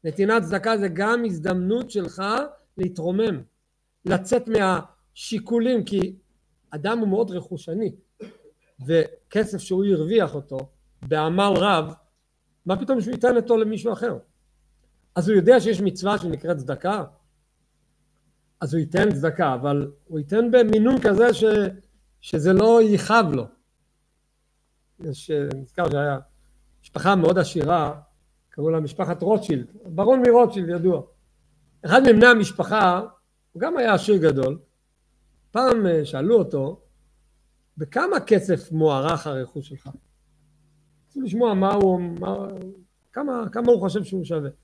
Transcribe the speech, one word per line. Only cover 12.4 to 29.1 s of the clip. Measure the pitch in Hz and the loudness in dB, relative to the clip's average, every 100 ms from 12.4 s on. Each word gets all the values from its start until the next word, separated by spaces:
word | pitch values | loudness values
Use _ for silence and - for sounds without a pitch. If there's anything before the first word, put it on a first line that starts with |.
| _ _ - | _ _ -6
מה | 196 | -4
פתאום | - 262 | -2 -2
שהוא | 196 | -2
ייתן | - 247 247 | -2 0 0
אותו | 233 226 | 2 0
למישהו | 214 220 220 | 0 -4 -6
אחר? | 208 233 139 _ _ _ _ _ _ _ _ _ - | -4 -6 -8 _ _ _ _ _ _ _ _ _ -4
אז | 170 | 2
הוא | 208 | 4
יודע | 180 254 | 6 6
שיש | 202 185 | 4 -2
מצווה | 196 185 190 208 | -2 -4 -4 -4
שנקראת | 170 151 160 156 | -4 -8 -6 -6
צדקה, | 127 135 180 208 139 _ _ _ _ _ _ _ _ _ _ _ _ _ _ _ | -6 -6 -4 -6 -8 _ _ _ _ _ _ _ _ _ _ _ _ _ _ _
אז | 147 | -4
הוא | 165 | -2
ייתן | 151 175 214 | -2 0 0
צדקה, | 143 156 - 160 | 0 -2 0 -2
אבל | 127 143 143 143 - _ | 0 -2 -2 -4 -12 _
הוא | 160 | -10
ייתן | 143 208 240 | -4 0 4
במינון | 247 220 220 220 262 | 4 4 4 4 2
כזה | 220 196 240 | 2 4 4
ש-, | 220 220 214 190 - _ _ _ _ | 4 2 2 -2 -6 _ _ _ _
שזה | - 170 156 | -8 -2 2
לא | 190 220 233 | 4 6 6
יכאב | 220 202 - 226 185 | 6 2 4 2 2
לו. | 131 110 _ _ _ _ _ _ _ _ _ _ _ _ _ _ _ | -2 -6 _ _ _ _ _ _ _ _ _ _ _ _ _ _ _
יש, | 170 135 - | -14 -14 -6
אה, | 151 143 135 | -4 -4 -8
נזכר | 135 - 175 | -10 -4 -2
שהיה | 147 147 135 - _ _ _ _ _ | 0 -2 -4 -8 _ _ _ _ _
משפחה | - - 196 196 | -16 -2 2 4
מאוד | 160 185 | 4 2
עשירה, | 160 175 147 170 147 151 _ _ _ _ _ | 0 -2 0 0 0 -6 _ _ _ _ _
קראו | - 151 | -6 -2
לה | 160 | -2
משפחת | 151 - 151 | -4 -6 -6